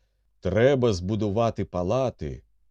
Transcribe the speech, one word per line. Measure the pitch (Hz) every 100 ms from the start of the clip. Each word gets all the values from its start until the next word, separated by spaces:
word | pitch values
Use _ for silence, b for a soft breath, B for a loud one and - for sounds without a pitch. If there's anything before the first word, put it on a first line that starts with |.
| _ _ _ _
треба | 90 98 127 135 120
збудувати | 90 92 107 107 101 117 - 98
палати | 90 87 123 127 - 73 62 _ _ _